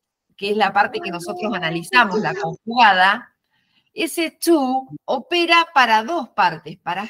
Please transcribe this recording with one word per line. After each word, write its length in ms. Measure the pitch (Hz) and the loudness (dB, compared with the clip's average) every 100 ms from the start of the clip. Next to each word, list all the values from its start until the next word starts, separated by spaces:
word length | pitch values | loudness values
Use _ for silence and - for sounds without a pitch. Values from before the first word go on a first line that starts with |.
| _ _ _ - | _ _ _ -8
que 140 | 202 | -4
es 60 | 214 | 0
la 160 | 196 | 0
parte 280 | 196 220 220 | 2 -2 -2
que 100 | 196 | -8
nosotros 420 | 175 165 - 214 | -10 -10 -8 -6
analizamos, 680 | 180 160 170 170 254 220 214 | -4 -4 -6 0 2 2 0
la 140 | 160 | -4
conjugada, 1000 | - 165 160 220 240 220 185 190 226 - _ _ _ _ _ _ | -4 -8 -10 -6 4 6 6 4 2 -8 _ _ _ _ _ _
ese 380 | - 320 - 320 | -8 -6 -4 -6
to 560 | - 330 320 262 262 262 147 | -4 2 2 2 -2 -6 -14
opera 640 | - 254 - 349 339 339 330 | -6 -6 -2 -2 2 2 2
para 300 | 277 233 220 | 2 4 2
dos 260 | 226 339 240 | 0 -6 -6
partes, 460 | - 180 165 151 165 | 0 0 0 -14 -12
para 320 | 160 180 | -8 -8